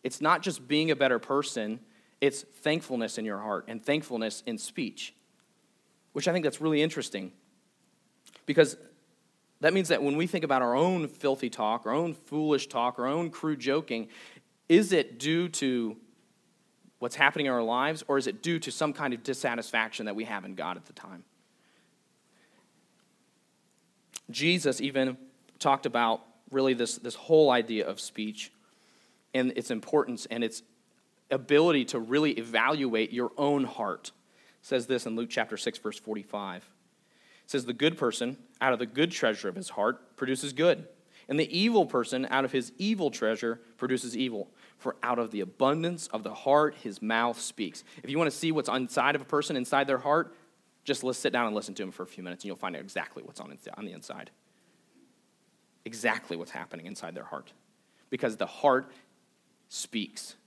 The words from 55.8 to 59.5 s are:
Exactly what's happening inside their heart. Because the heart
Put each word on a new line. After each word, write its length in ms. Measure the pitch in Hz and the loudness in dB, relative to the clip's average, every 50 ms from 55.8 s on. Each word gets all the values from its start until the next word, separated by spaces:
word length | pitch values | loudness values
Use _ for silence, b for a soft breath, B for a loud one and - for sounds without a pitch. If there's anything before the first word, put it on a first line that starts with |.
| _ | _
Exactly 540 | 113 113 113 104 120 110 113 - - 87 | -14 -12 -2 0 0 0 0 -4 -8 -8
what's 140 | 82 85 - | -8 -8 -10
happening 340 | - 65 82 - - 82 82 | -10 -12 -12 -12 -12 -14 -12
inside 300 | 90 101 - - 82 85 | -12 -14 -12 -12 -12 -12
their 80 | 87 - | -12 -12
heart. 300 | - - 69 67 - - _ _ _ _ b b b b b b b | -10 -12 -12 -12 -14 -20 _ _ _ _ b b b b b b b
Because 260 | - 127 - 120 110 | -6 -2 -2 -2 -2
the 80 | - - | -2 -6
heart 460 | - - - - 143 127 131 131 - B B B B _ _ _ _ _ _ _ _ | -6 -6 2 4 4 4 4 2 -4 B B B B _ _ _ _ _ _ _ _